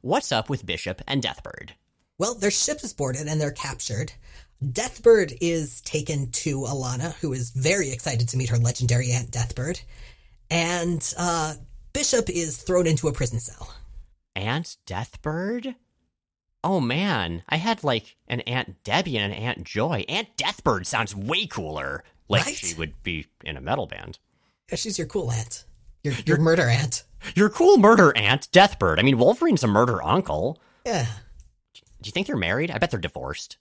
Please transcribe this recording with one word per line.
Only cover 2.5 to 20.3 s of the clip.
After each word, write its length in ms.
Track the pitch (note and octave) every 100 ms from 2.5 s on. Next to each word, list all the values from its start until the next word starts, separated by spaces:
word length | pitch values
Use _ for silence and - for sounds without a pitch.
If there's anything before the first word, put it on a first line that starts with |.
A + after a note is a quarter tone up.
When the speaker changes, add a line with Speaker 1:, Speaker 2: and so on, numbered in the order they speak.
Speaker 2:
ship 320 | - - D4+
is 80 | A3
boarded 380 | - C3+ C3 D3
and 100 | D#3
they're 120 | D3+
captured. 600 | - C#3 C3 - G#2+ - - - - - _
Deathbird 760 | C#3 B2 B3 - A#3 A3 E3+ -
is 400 | E3+ E3 D3 -
taken 520 | - D#3 D3 D3 C3
to 320 | - D#3+ C3+
Alana, 500 | B2+ C#3 B2+ B2 E3 -
who 100 | D3+
is 200 | C3 A#2+
very 400 | C3 C#3 G3 C#3+
excited 360 | B2 D#3 A#2+ A#2
to 100 | B2+
meet 120 | B2
her 80 | A#2
legendary 560 | A#2 - A#2+ A#2+ B2
aunt 180 | B2 A#2
Deathbird. 500 | A#2 A#2 - C3+ F3+ - - - - - _ _
And, 640 | E3+ E3+ F3 E3+ E3+ - -
uh, 360 | F3 E3+ D#3 D#3 - - -
Bishop 360 | C#4+ D4 A#3+ -
is 280 | F3+ E3 C3+
thrown 300 | - F3+ E3+
into 200 | D#3 D#3
a 60 |
prison 260 | - B2 A2+
cell. 340 | - - - - - - - _ _ -
Speaker 1:
Aunt 400 | G#2 C#3+ E3+ - -
Deathbird? 920 | F#2 A#2 - D3+ D#3+ F#3+ A#3+ C4 B3 _ _ _ _ _ _ _ _
Oh, 160 | - F#3+
man. 640 | B2 C3+ G3+ C3 E2+ E2+ -
I 80 | D#3
had, 260 | G3+ A3
like, 320 | D3 A2+ - _ _
an 120 | A#2+
Aunt 420 | - B2+ - - -
Debbie 320 | C3 F3 A#2+
and 160 | G2+
an 40 | G#2
Aunt 260 | A#2 - E2
Joy. 400 | G#2 C#3 C3 -
Aunt 220 | F3 A3